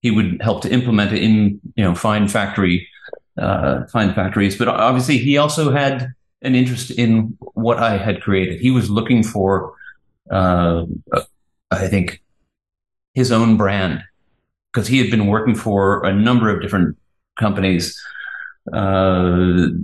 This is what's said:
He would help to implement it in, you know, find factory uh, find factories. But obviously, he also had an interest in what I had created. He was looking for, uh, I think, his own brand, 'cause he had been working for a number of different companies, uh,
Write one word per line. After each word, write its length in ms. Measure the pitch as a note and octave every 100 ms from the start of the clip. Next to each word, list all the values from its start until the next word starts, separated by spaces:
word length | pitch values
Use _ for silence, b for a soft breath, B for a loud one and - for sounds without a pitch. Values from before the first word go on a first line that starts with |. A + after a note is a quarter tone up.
He 100 | B2
would 300 | G#2+ F#2+ F2
help 200 | A2+ -
to 80 | -
implement 420 | B2 B2 G#2+ G2+
it 80 | G#2+
in, 400 | A2 G#2+ G2+ G2+ - -
you 80 |
know, 100 | F#2+
find 380 | F2 A2 G#2+ G2+
factory 560 | A2+ G2 - F#2+ F2+ B B B - _ -
uh, 480 | - D#2+ C#2+ C2+ -
find 260 | A2+ G2+ G2+
factories. 420 | F#2 G#2 G2 -
But 100 | A2+
obviously, 500 | - A2+ B2+ B2+ C3+
he 200 | C3 C#3+
also 340 | D3 D#3 D3
had 420 | C#3 C#3 C3 B2+ - _ _
an 140 | C3+ B2+
interest 360 | B2+ A#2 -
in 440 | - A#2 A2+ A2 - -
what 240 | - A#2 A#2
I 200 | A#2 G2
had 240 | G#2+ F#2+
created. 380 | - F#2+ F#2 E2+
He 120 | A#2
was 180 | B2+ G2
looking 340 | G#2 - A#2+
for, 500 | G#2+ G#2 F#2+ F#2+ B B B B _ _ -
uh, 540 | F#2+ F#2 F2 E2+ E2+ E2+ - - - - _ _ _ _
I 160 | F#2 F#2+
think, 340 | G2+ F2+ - _ _ _ _ _ _ _ _ _
his 180 | B2+ B2
own 260 | A2+ A2+ G#2
brand, 460 | G2 G2+ F#2 - - _ _ _ _ _ _
'cause 160 | A#2+ G#2+
he 120 | C3
had 100 | A#2+
been 160 | A#2 G2+
working 300 | G#2+ A#2+ A2
for 500 | A2+ G2+ G2 G2+ F#2+
a 80 |
number 360 | G2+ A#2 B2 A2
of 120 | F#2
different 340 | G2 G2 D#2+ - _ _ _ -
companies, 600 | G#2+ G2 F#2+ F2 E2+ B B B B B B B -
uh, 960 | - G2 F#2+ F#2+ F#2 F2+ F2 F2+ F2 D#2+ -